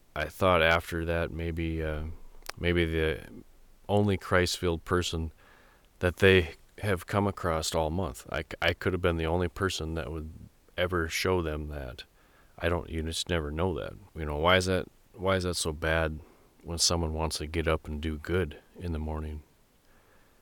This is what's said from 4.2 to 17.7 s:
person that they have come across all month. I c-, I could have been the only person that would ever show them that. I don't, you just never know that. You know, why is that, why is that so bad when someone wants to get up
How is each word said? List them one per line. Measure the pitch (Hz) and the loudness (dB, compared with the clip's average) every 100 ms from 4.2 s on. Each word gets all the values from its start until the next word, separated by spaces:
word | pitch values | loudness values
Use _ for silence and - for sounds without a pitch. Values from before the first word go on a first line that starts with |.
| - 92 87 - 87 82 | 2 4 4 2 0 -2
person | - 90 85 82 80 - - - - - _ _ | 0 0 0 -2 -4 -8 -20 -20 -20 -20 _ _
that | 90 - | -2 6
they | 95 95 80 - - - | 8 8 6 -4 -20 -6
have | 104 90 - | -2 -2 0
come | 104 101 | 0 0
across | - 90 80 80 | 0 -2 0 0
all | 82 78 | 0 0
month. | 87 85 - - | 0 -4 -6 -8
I | 73 | -8
c-, | - - | -6 -2
I | 85 | 0
could | 87 101 | 0 0
have | 90 | 2
been | 90 82 | 2 2
the | 80 | 2
only | 87 87 | 0 0
person | - 95 - 80 82 | -2 -2 -2 -4 -6
that | 64 | -6
would | 78 78 - - - _ - | -8 -10 -12 -18 -20 _ -4
ever | 90 90 80 | 0 0 0
show | - 95 92 | -2 0 2
them | 80 76 76 | 0 -4 -6
that. | 73 65 - - _ _ _ _ - | -8 -10 -12 -18 _ _ _ _ -4
I | 85 | -2
don't, | 87 - | 0 -2
you | 80 | -4
just | 78 80 - | -4 -4 -2
never | 85 73 | -2 -2
know | 76 92 73 | 0 0 0
that. | 50 50 - 82 | -6 -10 -14 -8
You | 76 | -6
know, | 73 | 2
why | 85 92 | 6 6
is | 92 | 6
that, | 92 - - _ | 0 -2 -10 _
why | - 95 95 | -4 0 0
is | |
that | 90 87 | 0 -2
so | 82 | -4
bad | 78 80 80 80 76 - - _ _ | -2 0 2 0 -2 -10 -20 _ _
when | 80 82 | -10 -2
someone | - 87 80 | 2 2 0
wants | 80 80 - | -2 -2 -4
to | 76 | -4
get | 82 | -2
up | 80 | 0